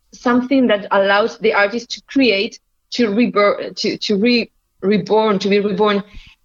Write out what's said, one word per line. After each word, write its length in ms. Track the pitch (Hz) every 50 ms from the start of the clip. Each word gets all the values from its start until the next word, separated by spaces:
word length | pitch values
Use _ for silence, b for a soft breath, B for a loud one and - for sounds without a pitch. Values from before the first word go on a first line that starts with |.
| _ _ -
something 560 | - - 254 240 254 247 247 285 269 254 226
that 180 | 214 202 196 190 -
allows 440 | 196 196 196 196 208 220 233 226 -
the 140 | 185 220 220
artist 380 | 196 202 202 220 240 240 -
to 100 | - - _
create, 520 | _ - 277 269 233 196 196 208 233 - - _ _ _ _ _ _ -
to 120 | - 240 214
rebir-, 680 | 202 214 247 202 175 202 202 202 - - - 104 185 -
to, 180 | - 208 - -
to 180 | - - 214
re-, 340 | 190 202 247 240 240 214 - _ _ _ _ _ _
reborn, 580 | - 190 214 208 - 196 202 214 220 220 208 190
to 80 | - 202
be 80 | 196 208
reborn, 420 | 196 208 202 180 214 208 202 202 196 B B B B B B B _